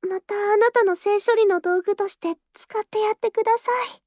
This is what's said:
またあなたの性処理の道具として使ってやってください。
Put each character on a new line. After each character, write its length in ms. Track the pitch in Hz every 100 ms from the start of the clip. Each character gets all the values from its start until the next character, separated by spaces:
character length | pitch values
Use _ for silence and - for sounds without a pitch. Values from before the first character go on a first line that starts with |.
ま 200 | 381 381
た 140 | - 415
あ 220 | 415 427
な 140 | 466
た 120 | 480
の 120 | 403 359
性 240 | 403 415
処 160 | 403 453
理 120 | 415
の 140 | 359
道 200 | 359 359
具 140 | 359 403
と 120 | 392
し 60 | -
て 220 | 330 339 _
使 260 | - - 427
っ 40 |
て 160 | 427 427
や 140 | 427
っ 40 | 427
て 140 | 453
く 120 | -
だ 140 | 440 466
さ 140 | - 494 508
い。 80 | -